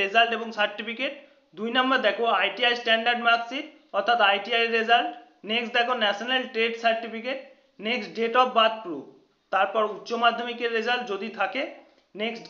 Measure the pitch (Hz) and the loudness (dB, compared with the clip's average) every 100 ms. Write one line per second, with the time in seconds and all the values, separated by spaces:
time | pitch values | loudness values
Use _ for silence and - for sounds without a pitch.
0 | 196 226 226 220 226 214 208 214 220 226 | 2 4 2 2 -6 -2 -2 -4 -10 -6
1 | 277 - - _ _ 160 220 254 262 262 | -6 -8 -18 _ _ -10 -2 0 2 2
2 | 208 202 233 196 196 240 240 240 233 226 | 2 0 2 2 0 0 0 0 2 2
3 | 233 233 233 233 233 269 302 - _ - | 2 0 2 2 0 -8 -10 -16 _ -2
4 | - 233 202 202 214 233 233 226 220 240 | 2 4 4 4 2 0 2 2 4 4
5 | 320 - - _ 190 226 226 247 233 247 | 2 -6 -16 _ -4 -4 0 0 0 0
6 | 208 - 233 254 247 220 233 226 233 226 | 0 -2 -2 -2 -2 -2 -2 0 0 0
7 | 226 220 240 262 - - _ - 208 240 | -2 -8 -8 -8 -10 -20 _ -10 -4 -4
8 | 196 185 226 247 254 226 220 220 175 143 | -4 -4 2 4 4 4 2 2 -8 -10
9 | - - _ _ _ 190 202 226 214 196 | -12 -20 _ _ _ 0 0 0 -2 -4
10 | - 226 233 233 240 226 240 226 226 247 | -6 2 2 2 -4 -6 -4 -2 -2 -4
11 | 220 196 220 - 196 254 311 - - _ | -4 -6 -8 -6 -4 -4 -8 -10 -20 _
12 | _ 190 226 226 - | _ -10 -8 -8 -6